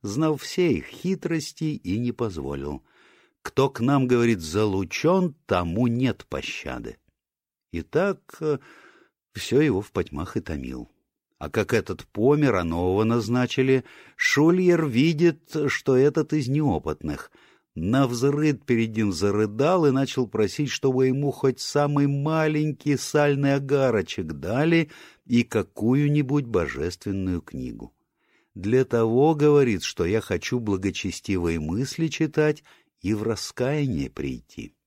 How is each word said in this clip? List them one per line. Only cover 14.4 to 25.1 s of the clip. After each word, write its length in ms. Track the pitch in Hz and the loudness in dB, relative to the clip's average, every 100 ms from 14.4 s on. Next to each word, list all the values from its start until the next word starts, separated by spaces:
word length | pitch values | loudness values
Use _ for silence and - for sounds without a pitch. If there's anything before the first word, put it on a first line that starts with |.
| 160 185 180 170 | 4 4 4 2
видит, 720 | 156 117 160 151 170 - _ 156 151 | 2 2 2 4 2 2 _ -4 -2
что 280 | - - 127 | -2 2 4
этот 380 | 143 151 151 | 4 2 0
из 140 | 151 123 | -2 0
неопытных. 800 | 143 147 80 78 76 76 73 - _ _ _ _ | 0 2 0 -2 -6 -6 -8 -12 _ _ _ _
Навзрыд 920 | - 90 131 135 120 139 143 151 139 - | -6 0 2 2 2 0 2 0 0 0
перед 280 | 117 113 | 0 0
ним 160 | 110 107 | 0 0
зарыдал 760 | 82 101 101 107 107 143 185 147 | 2 0 2 0 2 2 4 4
и 40 | |
начал 360 | 135 135 - 117 | 2 0 -2 -2
просить, 420 | 107 104 - 143 | 0 0 0 -4
чтобы 380 | - 139 127 131 | 0 0 2 2
ему 240 | 131 143 | 2 -2
хоть 300 | - 135 - | 0 -2 -2
самый 480 | - 147 147 143 143 | -4 0 0 2 2
маленький 920 | 143 147 160 156 151 151 147 147 139 | 0 -2 0 0 0 -2 -2 -2 -2
сальный 560 | - 151 147 139 139 | 0 2 2 2 2
агарочек 800 | 139 139 139 131 113 90 - 80 | 0 2 2 2 2 -2 -6 -8
дали 560 | 73 85 120 160 170 156 - - | -6 -4 0 2 2 0 -8 -20